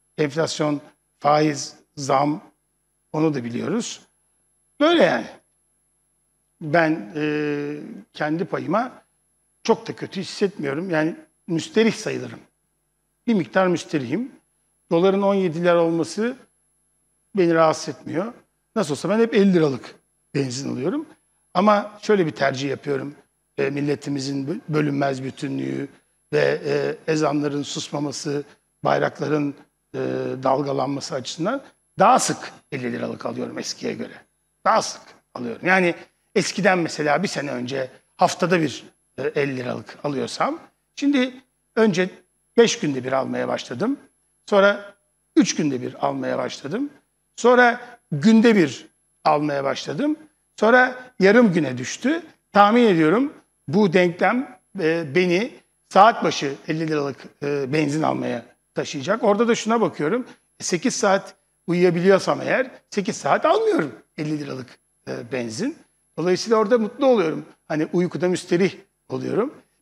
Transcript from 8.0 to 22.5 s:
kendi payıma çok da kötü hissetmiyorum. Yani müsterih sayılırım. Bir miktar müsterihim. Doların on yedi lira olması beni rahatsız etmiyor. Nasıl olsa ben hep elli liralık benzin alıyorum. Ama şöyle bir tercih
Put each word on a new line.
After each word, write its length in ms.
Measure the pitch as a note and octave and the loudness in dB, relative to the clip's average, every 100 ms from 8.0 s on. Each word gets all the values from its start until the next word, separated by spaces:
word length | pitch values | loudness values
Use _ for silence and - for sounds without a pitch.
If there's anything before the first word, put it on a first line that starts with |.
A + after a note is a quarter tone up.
| - | -18
kendi 320 | - D3+ E3 | -6 -4 -2
payıma 600 | F#3+ C#3+ C3 G3+ B3+ - _ _ _ _ _ _ | -4 -6 -2 -2 -4 -12 _ _ _ _ _ _
çok 260 | - G3 - | -2 -2 -2
da 80 | C3 | -10
kötü 240 | C#3 G3 | -8 -8
hissetmiyorum. 680 | D#3+ - G3+ - C#3+ C#3 F#3+ | -8 -2 -4 -2 -4 -4 -2
Yani 260 | D#3 D#3+ - - _ - | 0 -2 -4 -16 _ -6
müsterih 460 | A2 - G#3+ A3+ | -6 -2 2 2
sayılırım. 460 | - C#3+ B2+ A#2+ A2 _ _ _ _ _ _ _ _ - | 0 -6 -8 -10 -16 _ _ _ _ _ _ _ _ -2
Bir 80 | |
miktar 320 | G#3+ - F#3 F#3 | 0 0 0 2
müsterihim. 680 | E3 - D3+ A#2+ F3+ C4 - _ _ _ _ - | 0 -2 -6 -4 -6 -6 -14 _ _ _ _ -2
Doların 320 | E3+ F#3+ G3 | 2 4 2
on 120 | G3 | 2
yedi 280 | G3 F#3 D#3 | 2 0 0
lira 200 | F3 E3+ | 2 4
olması 540 | E3 E3 D3+ G3+ A#3 C4 _ _ _ _ _ _ _ _ _ G3 | 2 0 -4 -4 -4 -6 _ _ _ _ _ _ _ _ _ 0
beni 180 | E3+ | 2
rahatsız 340 | E3 D#3+ D#3+ - | 4 4 2 -6
etmiyor. 440 | C3 - C#3+ A3 - _ _ _ A3+ | -12 -8 -6 -6 -12 _ _ _ -4
Nasıl 160 | D#3+ | -4
olsa 160 | C3+ E3+ | -4 -2
ben 100 | A3 | 0
hep 160 | A3+ | 2
elli 200 | G#3+ G3+ | 4 6
liralık 400 | F3+ D3+ B2 - - _ _ _ | 6 2 0 -10 -20 _ _ _
benzin 380 | C#3+ C3+ B2 C3 | -4 -4 -4 -6
alıyorum. 340 | A#2+ D3+ D4 D#4 _ _ _ _ | -4 -4 -4 -8 _ _ _ _
Ama 440 | F3+ G#3 G3+ G#3 - | 2 4 2 0 -10
şöyle 240 | - G3+ D#3+ | 0 2 2
bir 40 | |
tercih 400 | - C#3 | 0 -2